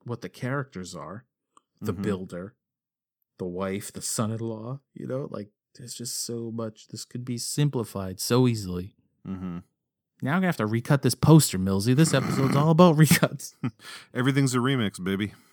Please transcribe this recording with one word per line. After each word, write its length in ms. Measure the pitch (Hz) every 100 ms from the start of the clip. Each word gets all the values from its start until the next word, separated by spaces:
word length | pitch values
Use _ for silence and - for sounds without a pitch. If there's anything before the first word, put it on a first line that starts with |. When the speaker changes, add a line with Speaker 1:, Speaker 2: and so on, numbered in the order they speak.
Speaker 1:
what 160 | - 120
the 80 | 90
characters 680 | - 127 143 131 92 92 87
are. 300 | 78 104 _ _ _ _ _ -
The 100 | 107
Speaker 2:
Mm-hmm. 80 | 92
Speaker 1:
builder, 520 | 101 95 92 87 98 _ _ _ _ _ _ _ _ -
the 60 | 92
wife, 460 | 90 98 101 -
the 100 | -
son-in-law, 800 | - - 107 113 113 110 113 139 _
you 120 | - -
know, 220 | 131 147
like, 180 | - 101 _ _ -
there's 180 | 123
just 300 | - 120 - -
so 240 | 120 117
much. 380 | 113 113 - -
This 140 | 110
could 220 | - 123 123
be 120 | 120
simplified 840 | - - 147 131 107 98 95 92
so 260 | - 123 127
easily. 480 | 110 92 90 95 _ _ _ -
Speaker 2:
Mm-hmm. 300 | 95 92 87 - _ _ _ _ -
Speaker 1:
Now 100 | 127 180
I'm 20 |
gonna 80 | 185
have 80 | -
to 80 | 107
recut 360 | 117 - 139
this 140 | 127 -
poster, 440 | 147 156 - 95
Millsy. 340 | 95 98 113
This 200 | 127 160
episode's 420 | 135 - - 135 139
all 140 | 156
about 260 | 165 180 151
recuts. 600 | 151 - - 139 - -
Speaker 2:
<laughs> 520 | 123 _ - - -
Everything's 420 | 120 131 139 135 127
a 40 |
remix, 440 | 127 135 101 -
baby. 300 | 92 98 104 - _